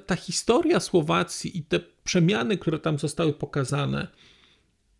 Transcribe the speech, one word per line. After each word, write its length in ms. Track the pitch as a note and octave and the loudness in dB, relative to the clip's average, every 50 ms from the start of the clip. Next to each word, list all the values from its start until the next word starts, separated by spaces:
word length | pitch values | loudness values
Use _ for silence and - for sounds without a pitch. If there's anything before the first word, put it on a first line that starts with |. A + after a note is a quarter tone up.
| - | -4
ta 100 | - F#3+ | -4 -4
historia 640 | - - - E3 - - - A#3 D4 F4 D#4 F4 F#3+ | -4 -4 -6 -6 -4 2 4 4 4 4 4 2 2
Słowacji 800 | - - - F3 D3 D#3 E3 F3 F3+ - - - - - - F3+ | 2 2 2 2 2 4 2 0 0 -2 -4 -8 -8 -8 -8 -8
i 60 | C#3+ | -4
te 160 | - F3 F3 - - _ _ _ | -2 -2 -2 -2 -6 _ _ _
przemiany, 540 | - - F#3 E3 E3+ G#3 A3 A#3+ A#3 G#3 - | 0 2 4 4 4 4 2 0 0 -2 -2
które 220 | - E3+ D#3 D3+ | 0 -2 -2 -2
tam 200 | - D#3+ D#3 C#3+ | -2 -2 -2 -2
zostały 340 | - D3 - - E3+ D#3 C#3+ | -2 -4 -2 0 0 0 0
pokazane, 760 | - - - - D3 C3 - C#3 C#3+ C#3+ C3+ C3+ C#3+ - - - _ - - _ _ _ _ _ _ _ _ _ _ _ _ _ _ | -2 -6 -6 -4 -4 -2 -2 -2 -2 -2 -2 -2 -4 -4 -8 -12 _ -20 -20 _ _ _ _ _ _ _ _ _ _ _ _ _ _